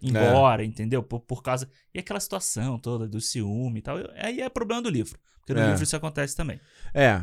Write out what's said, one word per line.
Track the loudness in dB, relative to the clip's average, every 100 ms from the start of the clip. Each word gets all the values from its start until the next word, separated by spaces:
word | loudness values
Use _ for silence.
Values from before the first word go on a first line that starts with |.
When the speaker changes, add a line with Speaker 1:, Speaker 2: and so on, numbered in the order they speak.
Speaker 1:
É. | 0
Speaker 2:
embora, | 4 6 8 6 4 -2
entendeu? | -4 -2 -2
Por, | -2 -6
por | -6 -8
causa, | -4 -4 -4 _ _
e | -12
aquela | -8 -6
situação | -6 -6 -4 -4 -4 -4
toda | -4 -6 -4
do | -6
ciúme | -4 -4 -4 -4 -4 -6
e |
tal, | -6 -8
eu, | -8 -8
aí | -6 -6
é | -6
problema | -4 -2 -2
do | -2
livro, | -2 -2 -8 _ _
porque | -4
no | 2
Speaker 1:
É. | 4
Speaker 2:
livro | 4
isso | 0 -2
acontece | -4 -4 -4 -4
também. | -6 -8 _ _ -2
Speaker 1:
É, | 6 6 6